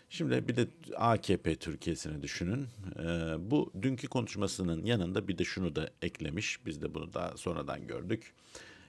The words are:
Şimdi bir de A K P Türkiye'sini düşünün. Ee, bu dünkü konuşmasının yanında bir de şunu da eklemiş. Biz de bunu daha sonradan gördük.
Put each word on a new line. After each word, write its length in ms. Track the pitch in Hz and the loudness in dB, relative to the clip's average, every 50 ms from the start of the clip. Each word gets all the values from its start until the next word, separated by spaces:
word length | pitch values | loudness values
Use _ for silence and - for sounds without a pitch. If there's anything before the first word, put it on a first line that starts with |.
| - - | -16 -10
Şimdi 380 | - - 165 131 123 123 113 123 | -4 -2 2 2 2 2 2 2
bir 80 | 120 | 4
de 120 | 123 120 - - - - - - | 4 4 2 0 -14 -12 -8 0
A 200 | - 113 117 113 | 4 6 6 6
K 200 | 95 - - 92 | 6 6 4 4
P 200 | - - 85 78 | 4 4 2 0
Türkiye'sini 680 | - - 82 76 - - 87 80 - - 78 76 71 | 0 -2 -6 -6 -4 -2 -2 -2 -2 -2 -6 -6 -4
düşünün. 440 | 71 71 - - 87 90 113 135 139 120 - 104 95 92 - - | -4 -4 -2 -2 0 0 0 -2 -2 -6 -10 -10 -10 -10 -6 -4
Ee, 360 | 80 82 85 82 82 80 80 78 | -2 0 0 0 0 0 -2 -2
bu 340 | 87 110 147 147 - - - 95 | 0 2 4 4 4 2 -2 0
dünkü 260 | 107 135 131 - 139 - | 0 0 0 0 -4 -2
konuşmasının 760 | - 127 113 - - 101 101 92 - - 95 87 82 80 90 | 0 0 0 0 0 0 0 0 0 0 0 0 2 2 2
yanında 440 | 110 120 101 87 90 95 107 98 95 | 2 4 4 4 2 2 0 0 0
bir 100 | 90 - | 0 0
de 60 | 87 | 0
şunu 320 | - - 95 92 82 71 | 0 0 0 0 0 0
da 140 | 78 78 - - - | 0 -4 -4 -6 -4
eklemiş. 640 | 87 92 - - 80 73 76 104 107 - - - - | -4 -4 -4 -2 -4 -2 -2 -2 -2 -2 -4 -4 -6
Biz 160 | - 76 76 | -8 -6 -4
de 120 | - - 80 | -4 -4 -4
bunu 200 | 80 - - - | -4 -6 -4 -4
daha 220 | - 87 - - | -2 -2 -2 -4
sonradan 500 | - - 90 82 78 71 - - - - | -4 -4 -2 -2 -2 -2 -4 -6 -6 -6
gördük. 480 | - - - 85 92 117 117 - - - _ - - - - - - - - - | -8 -8 -6 -2 -2 -4 -4 -4 -14 -20 _ -20 -18 -18 -16 -16 -16 -20 -20 -20